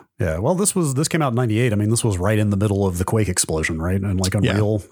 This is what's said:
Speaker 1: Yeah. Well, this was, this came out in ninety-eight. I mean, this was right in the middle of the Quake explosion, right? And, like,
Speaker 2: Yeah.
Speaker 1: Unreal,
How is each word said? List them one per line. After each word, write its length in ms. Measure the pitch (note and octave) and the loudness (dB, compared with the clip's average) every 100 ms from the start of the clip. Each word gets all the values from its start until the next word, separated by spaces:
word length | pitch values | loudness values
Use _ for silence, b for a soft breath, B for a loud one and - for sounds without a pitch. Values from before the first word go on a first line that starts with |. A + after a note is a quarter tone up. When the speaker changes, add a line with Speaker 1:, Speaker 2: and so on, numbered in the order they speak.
| - - | -14 -4
Speaker 1:
Yeah. 180 | F2+ D#2+ | -2 0
Well, 160 | A2+ | 0
this 220 | F3+ G3+ F#3+ | 0 0 0
was, 180 | D#3 | 0
this 140 | B2+ D#3+ | 0 -2
came 160 | E3 | 0
out 60 | C#3+ | 0
in 60 | A#2 | 0
ninety-eight. 380 | B2 G#2+ B2 | 0 2 2
I 20 | G#2 | 2
mean, 140 | G#2 | 2
this 140 | A#2 | 2
was 160 | A#2 F#2 | 0 0
right 180 | F#2+ G#2+ | 2 2
in 140 | G#2 | 2
the 60 | G2+ | 2
middle 280 | G#2 G2 G2 | 0 2 0
of 140 | F2 | 0
the 40 | F#2 | 0
Quake 220 | A2+ G2 | 0 0
explosion, 520 | F2+ - D#2+ E2 D#2+ | -2 -2 -2 -2 -2
right? 180 | E2+ G2 | -2 -2
And, 200 | G2 F#2 | 0 -2
like, 140 | F#2+ G#2 | 0 0
Speaker 2:
Yeah. 160 | A#2+ | 0
Speaker 1:
Unreal, 320 | G#2+ G#2 G#2+ - | 2 0 -2 -4